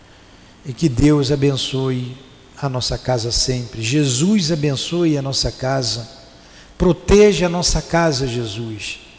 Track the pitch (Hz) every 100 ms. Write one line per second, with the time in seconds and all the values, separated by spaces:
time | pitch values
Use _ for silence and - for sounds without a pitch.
0 | - - - - - - 151 120 165 117
1 | 147 147 131 143 143 131 - 131 131 127
2 | 123 127 - - - - 139 127 - 123
3 | - 127 117 - - 127 117 113 113 147
4 | 139 120 180 214 151 165 147 131 - 175
5 | 170 147 135 131 123 - 127 135 120 110
6 | 113 - - - - - - - 175 165
7 | - 196 208 170 175 175 165 160 - 165
8 | 170 127 135 120 113 104 113 107 - -
9 | -